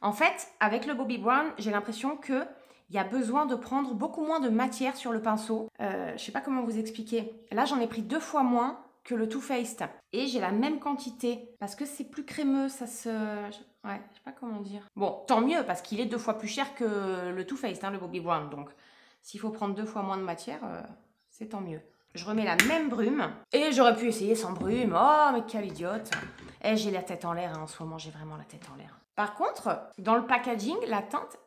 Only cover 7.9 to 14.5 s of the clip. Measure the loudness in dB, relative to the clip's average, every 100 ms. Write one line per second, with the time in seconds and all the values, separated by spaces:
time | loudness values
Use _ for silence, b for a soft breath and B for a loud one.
7.9 | 0 -2 -2 2 4 6 6 4 -2 -12
8.9 | _ -2 0 0 -2 -2 0 -2 -4 -6
9.9 | -8 _ -2 0 2 2 4 4 2 -2
10.9 | -2 -4 -2 0 0 -6 -10 -8 -6 -6
11.9 | -6 -8 -8 -8 0 4 4 2 -2 -8
12.9 | -6 -4 -2 -2 -2 -6 -10 -18 _ -8
13.9 | -8 -10 -16 -14 -10 -6